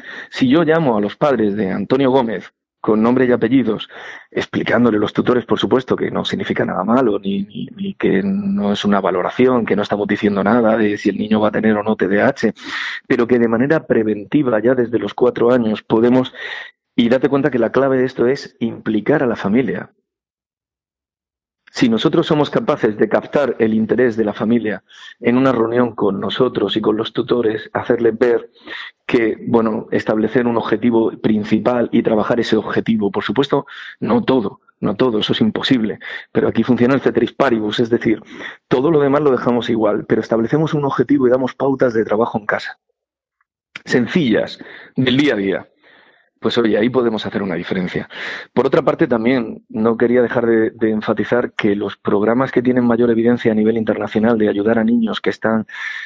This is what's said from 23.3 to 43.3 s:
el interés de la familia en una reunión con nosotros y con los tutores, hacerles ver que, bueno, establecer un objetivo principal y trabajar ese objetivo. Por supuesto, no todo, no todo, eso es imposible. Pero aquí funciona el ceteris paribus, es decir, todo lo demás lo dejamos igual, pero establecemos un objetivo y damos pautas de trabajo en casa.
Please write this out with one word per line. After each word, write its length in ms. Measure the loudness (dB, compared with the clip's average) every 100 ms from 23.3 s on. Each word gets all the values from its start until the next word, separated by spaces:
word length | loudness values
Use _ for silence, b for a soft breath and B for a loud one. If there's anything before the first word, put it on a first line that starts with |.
| 0 0 0
el 140 | 0
interés 420 | 2 0 2 2 0
de 80 | -2
la 80 |
familia 500 | -2 0 0 -2 -6 B B B B
en 180 | 0 2
una 140 | 2
reunión 420 | 2 0 0 0
con 260 | 0 -2 0
nosotros 560 | -4 0 0 0 -2 0
y 60 |
con 160 | 0 0
los 160 | -2
tutores, 560 | -6 -2 0 0 -2 -4
hacerles 460 | -4 0 2 2 2
ver 320 | 2 0 -4 B B B B -16 -2
que, 320 | 0 0 -2 0
bueno, 400 | 0 2 -2 -4
establecer 560 | -4 -2 0 0 0 0
un 120 | -2
objetivo 540 | -2 0 2 2 2
principal 760 | 0 0 0 0 0 0 0 0
y 120 | 0
trabajar 380 | 2 0 2 0
ese 160 | 0 0
objetivo. 540 | 0 -2 0 0 -2
Por 140 | -2
supuesto, 400 | -2 -2 0 -2 -4 B B B
no 220 | -2 0
todo, 380 | 2 0 -2 -8 _ _
no 160 | -4 0
todo, 220 | 0 0
eso 140 | -2
es 80 | 0
imposible. 580 | 0 0 0 0 0 -6 B B B
Pero 180 | -2 0
aquí 140 | 0
funciona 300 | 0 2 2
el 80 | 2
ceteris 320 | 0 0 -2
paribus, 480 | 0 0 0 0 -2
es 80 | 0
decir, 320 | 0 0 -2 B B B B _
todo 220 | 0 2
lo 100 | 2
demás 220 | 2 2
lo 80 | 2
dejamos 400 | 2 2 0 0
igual, 340 | 0 0 0
pero 160 | 0 -2
establecemos 540 | 0 0 2 0 0
un 100 | -2
objetivo 420 | -2 -2 0 2 4
y 40 |
damos 240 | 2 0
pautas 400 | -2 -2 0 0
de 100 | 0
trabajo 340 | 0 0 0 -2
en 60 |
casa. 360 | -4 -4 -6 -16 _ _ _ _ _